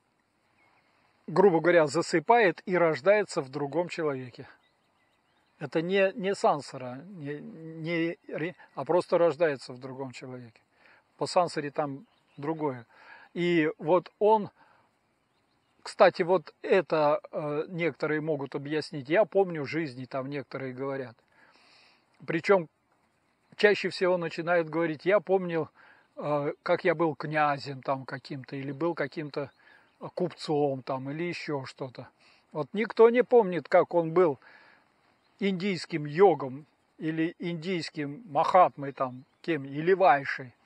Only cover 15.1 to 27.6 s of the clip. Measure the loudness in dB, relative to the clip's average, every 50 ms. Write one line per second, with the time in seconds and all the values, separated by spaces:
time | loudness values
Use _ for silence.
15.1 | _ _ _ _ _ _ _ _ _ _ _ _ _ _ _ -14 4 6 6 6
16.1 | 6 4 2 2 2 0 0 -4 -12 _ -2 2 2 2 2 2 0 2 2 2
17.1 | 2 0 -2 -8 -8 -6 -6 -4 -4 -6 -6 -6 -6 -4 -4 -4 -2 -4 -4 -2
18.1 | -2 -2 -2 -4 -4 -4 -6 -8 -8 -10 -8 -6 -6 -6 -6 -6 -10 -10 -4 0
19.1 | 2 2 2 2 2 0 0 0 -2 -6 -6 -6 -4 -4 -6 -6 -8 -12 -12 -8
20.1 | -8 -8 -6 -6 -8 -10 -10 -10 -10 -10 -10 -10 -8 -8 -8 -8 -6 -8 -10 -12
21.1 | -14 _ _ _ _ _ _ _ _ _ _ _ _ _ _ _ _ _ _ _
22.1 | _ _ -8 -6 -4 -4 4 4 4 4 4 -2 _ _ _ _ _ _ _ _
23.1 | _ _ _ _ _ _ _ _ 0 2 4 4 4 2 0 -4 -4 0 2 2
24.1 | 2 2 0 -4 -6 -6 -2 0 2 2 0 0 -2 -2 -2 -2 -2 -2 0 2
25.1 | 2 2 2 2 0 0 0 -2 -2 -4 -4 -4 _ -18 -20 -20 -20 _ _ _
26.1 | _ -8 -4 -2 -2 -2 -2 -4 -6 -6 _ -2 -2 2 2 0 2 2 0 -2
27.1 | -2 -4 -8 -4 0 0 2 2 0 -2